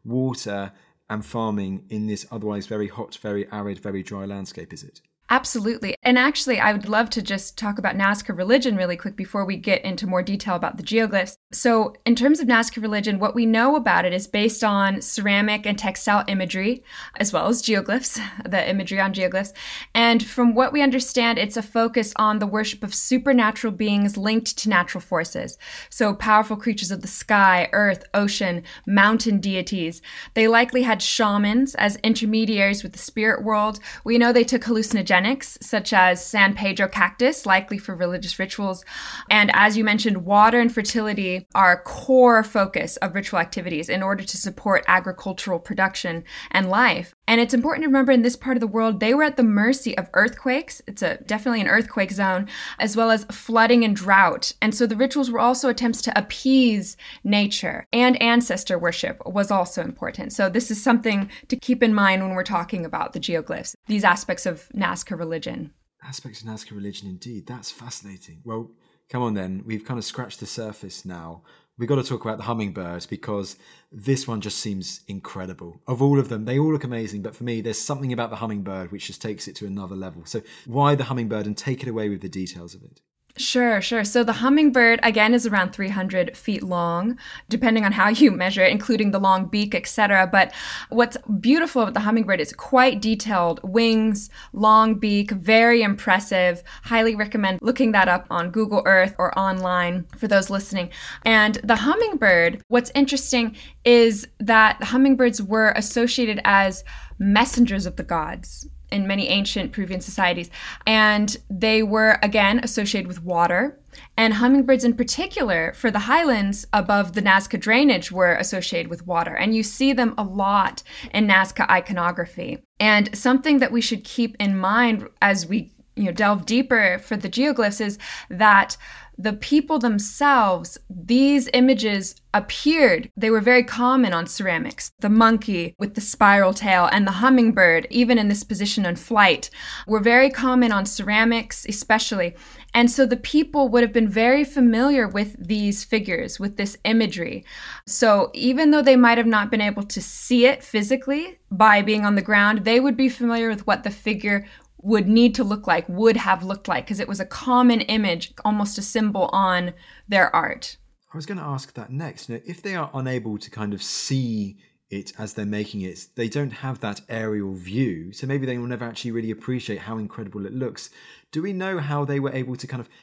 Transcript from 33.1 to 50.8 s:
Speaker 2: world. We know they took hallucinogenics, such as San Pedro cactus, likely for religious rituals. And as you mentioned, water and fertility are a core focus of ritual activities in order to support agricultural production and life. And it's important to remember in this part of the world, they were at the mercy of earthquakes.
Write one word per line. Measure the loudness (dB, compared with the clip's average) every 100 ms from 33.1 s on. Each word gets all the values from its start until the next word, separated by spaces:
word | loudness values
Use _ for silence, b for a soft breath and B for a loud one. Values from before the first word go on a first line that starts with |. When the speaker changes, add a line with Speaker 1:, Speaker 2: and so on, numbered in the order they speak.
| -2 0 0
Speaker 2:
world. | 0 0 0 -4 B B
We | 0 2
know | 4
they | 4
took | 2 0
hallucinogenics, | 0 -2 0 -2 2 2 2 -4 -6 -10
such | -4 -4 0
as | 4 4 2
San | 0 2 2
Pedro | 2 -4 -2 -2
cactus, | 0 -2 2 0 0 2
likely | 0 0 -10
for | -8
religious | -6 -4 -4 -8 -8
rituals. | -8 -6 -6 -8 -12 B B B B
And | 4 4
as | 6 4 4
you |
mentioned, | 0 0 0 -2
water | 2 6 6 6
and | 2
fertility | 0 -4 -2 -4 -4 -4 -6 -4
are | 2 4
a | 4
core | 0 -10 2 6 8 6
focus | 2 -2 -2 -2 -6 -4
of | -4
ritual | -4 -4 -4
activities | -4 -6 -8 -6 -4
in | -4
order | -2 -4
to | -6 -6
support | -6 -6 0 0 2
agricultural | 0 0 -10 -10 -8 -6 -6
production | -6 -4 -4 -4 -8 -8 -12 B B
and | -2 0
life. | 2 2 0 -6 _ 0
And | 2
it's | 2
important | 0 0 -2
to | 2
remember | 2 4
in | 4
this | 2 -2
part | -4 -4
of |
the | -2
world, | -2 -2 0
they | 0
were | 2
at | 2 2
the |
mercy | 2 4 2 0 -2 -6
of | -2
earthquakes. | 2 2 0 -2 -2 -4 -14